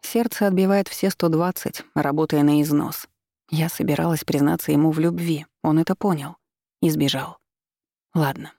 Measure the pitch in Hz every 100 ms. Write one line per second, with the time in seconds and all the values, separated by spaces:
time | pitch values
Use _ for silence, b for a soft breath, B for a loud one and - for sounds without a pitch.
0 | - 233 233 - 202 185 190 196 196 -
1 | 196 - 170 160 175 - - - - -
2 | 143 147 156 151 147 147 147 147 - -
3 | - _ _ _ _ 160 160 - 156 143
4 | 165 160 - 147 143 156 - 147 156 156
5 | 165 175 170 151 156 _ 160 156 160 190
6 | 208 160 143 175 _ _ _ _ 170 156
7 | 143 139 - - _ _ _ _ _ _
8 | _ 170 147 139 -